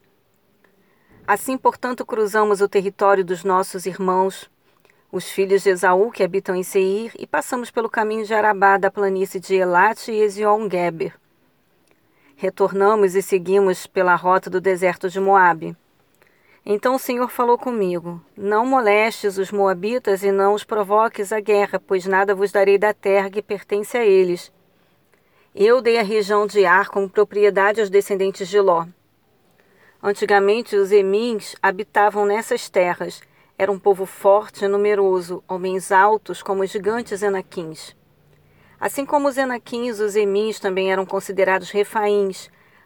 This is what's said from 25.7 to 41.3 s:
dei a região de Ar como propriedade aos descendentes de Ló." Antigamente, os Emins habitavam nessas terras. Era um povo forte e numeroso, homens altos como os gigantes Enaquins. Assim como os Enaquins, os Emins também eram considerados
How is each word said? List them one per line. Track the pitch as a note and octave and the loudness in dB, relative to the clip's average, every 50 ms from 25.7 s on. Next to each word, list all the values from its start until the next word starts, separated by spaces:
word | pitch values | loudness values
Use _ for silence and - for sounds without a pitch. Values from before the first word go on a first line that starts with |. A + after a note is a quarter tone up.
| A#3+ C4 | 4 4
dei | A3 A#3 A#3 A#3 | 2 2 0 0
a | A3 | 0
região | F#3+ A3 G#3+ G3+ F#3 G#3 G#3 G#3 | 0 0 -2 0 0 0 0 0
de | G#3 G3+ G#3 G3 | 0 2 2 4
Ar | F3 F3 F#3+ G3+ - | 6 6 4 2 0
como | - G3+ G3 F#3+ | -2 -6 -6 -2
propriedade | - - G#3 - - G#3 G#3 G3+ F#3+ G3 F#3+ G3+ G#3+ A3 | 0 0 0 0 2 2 2 2 4 4 2 2 2 0
aos | G#3+ G3 | -2 0
descendentes | F#3 G3+ G3 - G#3 F#3+ F#3+ G3 F#3+ - G3 E3+ | 2 0 0 0 -2 -2 -2 -2 -4 -6 -6 -2
de | G3 G#3 | 0 2
Ló." | G3 F#3+ F3 E3+ E3+ E3+ - _ _ _ _ _ _ _ _ _ _ _ _ _ _ _ _ _ _ _ _ _ - | 2 2 2 0 0 -4 -10 _ _ _ _ _ _ _ _ _ _ _ _ _ _ _ _ _ _ _ _ _ -4
Antigamente, | G3 G3+ - A3 G3 G#3 G3+ G3 G3 G#3 A#3 A#3 - - | -4 -4 -2 0 2 2 4 4 4 2 0 -2 -2 0
os | G3+ G3 F#3 | 0 2 4
Emins | G3+ G#3 F#3+ F#3+ G3 G#3 A#3 B3 A3+ G3+ - - - - - | 4 4 4 4 2 0 0 -2 -4 -6 -8 -10 -8 -2 0
habitavam | G3 F#3 F#3 G#3+ - - A3 G#3 G#3 G3+ G#3 G#3 | 0 0 0 -2 -2 0 2 2 2 2 0 0
nessas | G3+ G3+ A3 A3+ - B3 A#3+ - - | 0 0 -2 -2 -4 -4 -6 -6 -2
terras. | - G3 F3+ F3+ F3 - F3 F3 - - - _ _ _ _ _ _ - | 0 0 2 2 0 -4 -6 -10 -12 -14 -20 _ _ _ _ _ _ -4
Era | G3 G3 | -2 -2
um | G3+ F#3 | -2 0
povo | - G#3 G3 F3+ F#3+ | 2 0 0 0 -2
forte | F3+ - - - G3 G3 G#3 G#3+ G#3 - - G#3+ | -10 -8 -2 2 4 4 4 2 -2 -8 -6 -4
e | G3 | -2
numeroso, | G3 G3+ G3+ G#3 G#3 G3 G3 F#3+ F#3 F#3 F3 E3+ F#3 E3+ - - | 0 0 0 0 2 2 2 2 0 0 -2 -6 -10 -12 -10 -8
homens | F#3 F3+ F3+ F#3 F#3 F#3+ F3+ - | -8 -6 -4 -4 -4 -6 -2 2
altos | G#3 F#3 G3 G#3+ A3 G#3+ - - F3+ - - | 4 4 6 4 4 0 -2 -6 -14 -10 -6
como | - G3 G3 F#3+ | -6 -4 -2 -4
os | F#3+ | -4
gigantes | - G#3+ F3+ G3+ A3 A#3+ A#3 - G#3+ F3+ G#3 | -4 -6 -4 -4 -4 -4 -6 -8 -6 -4 -2
Enaquins. | G3+ G3 F#3+ F#3 _ - F#3+ E3+ D#3+ D#3 - - - - _ _ _ _ _ _ _ _ _ _ _ _ _ _ _ _ - | -2 -2 -2 -6 _ -10 -12 -10 -10 -12 -16 -18 -20 -20 _ _ _ _ _ _ _ _ _ _ _ _ _ _ _ _ -6
Assim | - - - - C#4 | -6 -6 -4 -6 -6
como | - - D4 C#4+ C#4+ | -2 -2 0 0 0
os | B3 C4 | -2 -2
Enaquins, | C4+ B3+ B3 A#3 - - B3 A#3 A#3+ B3 A3+ G3+ | -2 -2 -4 -8 -10 -10 -8 -8 -6 -6 -4 -4
os | G#3+ G#3+ F#3+ G#3+ | -4 -2 0 0
Emins | G#3 G3 G3 G3+ G#3+ A3 G3+ - | 0 0 0 0 -2 -2 -4 -4
também | - G3+ F#3 F#3+ F#3+ F#3+ | -4 -4 -2 -2 0 0
eram | F#3+ F#3+ F#3+ | 0 -2 -2
considerados | F#3 - G3 F#3 - | -4 -6 -8 -6 -6